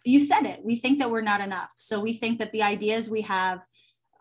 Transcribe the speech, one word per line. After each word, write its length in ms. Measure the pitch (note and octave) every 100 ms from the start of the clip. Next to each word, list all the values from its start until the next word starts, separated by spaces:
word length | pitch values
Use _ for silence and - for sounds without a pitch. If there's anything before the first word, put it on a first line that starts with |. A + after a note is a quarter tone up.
you 160 | B3 C#4
said 240 | D4 G#4+ A3
it. 140 | F3+
We 120 | G3+ A#3
think 240 | B3+ C#4+
that 100 | B3
we're 100 | A3+
not 200 | G#3+ G3+
enough. 320 | G3 F#3 - -
So 220 | - G#3+
we 120 | A3
think 260 | A3+ A3+ A3+
that 140 | G#3+
the 100 | A3
ideas 480 | G#3 G#3 G#3 A3+ G#3+
we 120 | A3
have 440 | G#3 F#3+ F#3 F#3 - _ - _ _ _